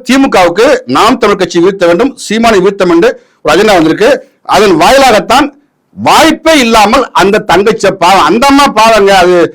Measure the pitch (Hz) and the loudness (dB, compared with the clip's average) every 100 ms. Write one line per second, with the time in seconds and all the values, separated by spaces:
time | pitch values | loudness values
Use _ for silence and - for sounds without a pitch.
0 | - 269 277 208 175 170 254 240 - 135 | -2 -2 0 2 0 0 0 0 -2 -2
1 | 381 240 214 196 175 175 175 196 170 175 | 0 0 -2 -2 -2 0 -2 0 -2 0
2 | 262 - - 214 233 208 190 202 180 170 | -2 -6 -8 -2 0 0 0 -2 -2 0
3 | 220 262 _ _ 156 160 214 185 156 156 | 0 -2 _ _ -2 0 0 0 0 0
4 | 220 262 - _ - 165 208 160 180 262 | 0 -2 -6 _ -4 0 0 2 2 2
5 | 269 214 175 240 277 - _ _ _ - | 2 0 0 -2 -2 -8 _ _ _ -8
6 | 110 202 311 302 320 320 233 226 208 262 | -2 0 0 0 0 0 2 2 2 0
7 | 240 - 185 208 214 170 208 202 196 - | -2 -2 -2 -2 -2 0 0 0 -2 -2
8 | 170 190 151 214 277 277 285 220 226 220 | 0 2 0 0 0 2 0 0 2 2
9 | 196 190 180 180 160 | 2 2 2 2 0